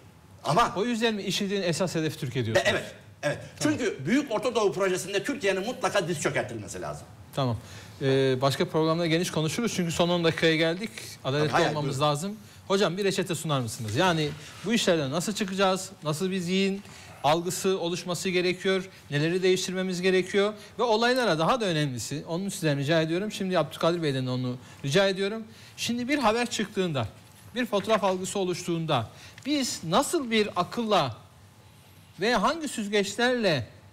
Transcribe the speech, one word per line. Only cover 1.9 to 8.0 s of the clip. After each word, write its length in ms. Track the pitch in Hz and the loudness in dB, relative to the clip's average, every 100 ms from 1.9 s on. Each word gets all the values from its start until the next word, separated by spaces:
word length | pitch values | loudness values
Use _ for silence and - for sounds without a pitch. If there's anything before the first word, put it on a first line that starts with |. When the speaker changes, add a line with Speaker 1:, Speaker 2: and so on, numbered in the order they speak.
Speaker 2:
hedefi 240 | 165 156 - | 0 -2 -2
Türkiye 240 | 131 131 | -4 -2
Speaker 1:
Be-, 40 | 113 | 0
Speaker 2:
diyorsunuz? 220 | 110 - | 2 2
Speaker 1:
evet, 240 | 185 - - - - | 0 -4 -14 -20 -6
evet. 160 | 147 120 - - | -4 -4 -8 -2
Speaker 2:
Tamam. 180 | 294 285 | 0 0
Speaker 1:
Çünkü 280 | 214 - 135 | -2 -2 0
Büyük 260 | 262 285 | 0 0
Orta 220 | 214 254 | -2 0
Doğu 180 | 226 202 | 2 2
Projesinde 520 | 165 190 180 - 202 | 2 0 0 -2 -4
Türkiye'nin 420 | 196 269 196 190 208 | -2 -2 0 0 -2
mutlaka 420 | 247 185 208 170 | -4 0 0 0
diz 120 | 160 | -2
çökertilmesi 600 | 160 135 110 113 101 92 | -2 -2 -4 -8 -10 -8
lazım. 260 | 76 73 - - - | -8 -8 -12 -20 -10
Speaker 2:
Tamam. 220 | - 131 110 - - - - | -2 -2 -2 -6 -18 -18 -4